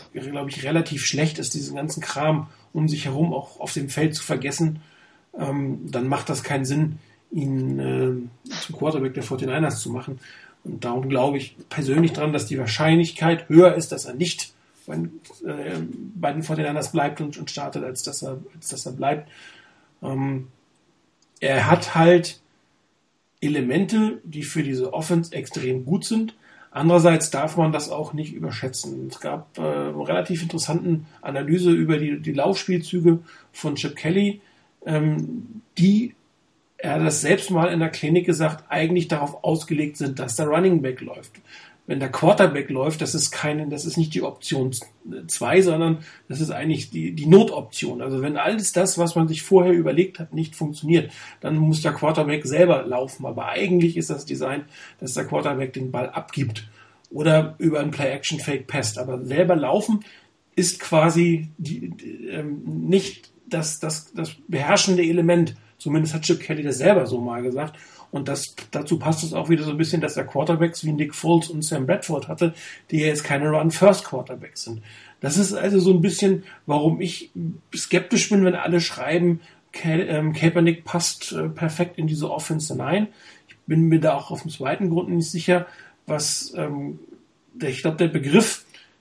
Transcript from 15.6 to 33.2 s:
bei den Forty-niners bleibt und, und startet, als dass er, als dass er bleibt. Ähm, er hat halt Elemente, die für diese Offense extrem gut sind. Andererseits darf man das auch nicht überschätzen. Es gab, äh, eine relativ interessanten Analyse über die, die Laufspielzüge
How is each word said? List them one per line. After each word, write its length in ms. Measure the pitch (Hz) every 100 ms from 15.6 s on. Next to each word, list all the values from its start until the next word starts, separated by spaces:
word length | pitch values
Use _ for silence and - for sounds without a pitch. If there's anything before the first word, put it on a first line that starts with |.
| 143 170 165 - - 185
bei 160 | 165
den 100 | 147
Forty-niners 500 | 160 156 147 151 -
bleibt 300 | 160 143 147
und, 160 | 151 147
und 140 | -
startet, 320 | - 143 -
als 200 | 123 131
dass 200 | - -
er, 160 | - 135 - -
als 140 | -
dass 160 | - -
er 80 |
bleibt. 360 | 135 139 151 - - - - _ _ _ _
Ähm, 460 | 135 135 139 135 131 _ _ _ _ _ _ _ _ _
er 280 | 139 135 107
hat 260 | 175 - 165
halt 440 | 165 175 160 - _ _ _ _ _ _ _ _ _ _
Elemente, 800 | 147 147 123 151 196 220 214 -
die 200 | - 151
für 200 | 139 160
diese 300 | 143 127 127
Offense 400 | - 160 170 165
extrem 500 | 156 131 - 127 131
gut 220 | 127 185 -
sind. 280 | 226 220 - _ - -
Andererseits 580 | 143 156 175 170 160 -
darf 280 | 135 135 -
man 160 | 156
das 160 | 151 -
auch 240 | 147 147
nicht 200 | 151 151
überschätzen. 760 | - 160 110 135 - 143 135 -
Es 100 | -
gab, 380 | - - - -
äh, 40 |
eine 460 | 78 73 - 151 -
relativ 340 | 175 170 170
interessanten 640 | 165 165 - 156 180 160 - -
Analyse 500 | - 135 143 175 180
über 260 | 165 160 151
die, 240 | 151 143
die 100 | 156
Laufspielzüge 880 | 139 156 190 - 180 160 180 170 165